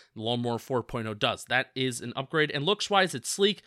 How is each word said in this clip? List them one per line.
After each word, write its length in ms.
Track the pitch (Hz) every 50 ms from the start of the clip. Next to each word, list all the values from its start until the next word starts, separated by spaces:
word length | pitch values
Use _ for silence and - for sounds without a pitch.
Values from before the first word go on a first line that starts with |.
| - _ -
The 60 | 107
Lawnmower 380 | 110 113 120 120 120 120 117 110
four 240 | - - 135 123 113
point 240 | - - 123 113
oh 80 | 110 107
does. 320 | 107 - 123 107 - -
That 240 | - 120 127 131 - -
is 280 | 131 131 131 120 120 -
an 100 | 120 -
upgrade. 340 | - 135 135 - 160 151 143
And 160 | - 147 139
looks-wise, 480 | 165 208 208 - - 202 196 190 180 -
it's 160 | 131 113 -
sleek, 320 | - - 202 208 202 - -